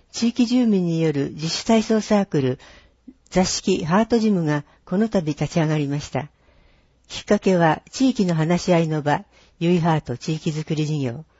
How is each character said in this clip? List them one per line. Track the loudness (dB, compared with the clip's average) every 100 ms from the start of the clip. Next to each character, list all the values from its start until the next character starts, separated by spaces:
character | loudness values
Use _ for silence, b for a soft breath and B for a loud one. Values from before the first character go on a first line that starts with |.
| _
地 | -4 -2
域 | 0 2
住 | 2 4
民 | 2 2
に | 0
よ | 0
る | 0 -2
自 | -4 -6
主 | -6
体 | 2 2
操 | 2 0
サ | 2 0
ー | 2
ク | 0
ル、 | 0 -2 B B B _ -20 -20 _
座 | 0 0
敷 | 0 -2 -2 0
ハ | 0
ー | 2
ト | 2
ジ | 2
ム | 0
が | 0 -2 b b -6
こ | -2
の | 0
度 | 0 -2
立 | -4 -4
ち | 0
上 | 0
が | 0
り | -2
ま | -4
し | -6
た。 | -8 -8 _ _ _ _ _ _ _ _
き | -16
っ | -2
か | 0
け | 2 4
は、 | 4 2 -4
地 | 0 0
域 | 2 0
の | 0
話 | 0 0
し | 2
合 | 2
い | 2
の | -2
場、 | 0 -2 -4 b b _
ゆ | 0
い | 2
ハ | 2 0
ー |
ト | -2 -8
地 | -6 -6
域 | -4
づ | -6 -4
く | -4
り | -2
事 | -2
業 | -4 -6 -14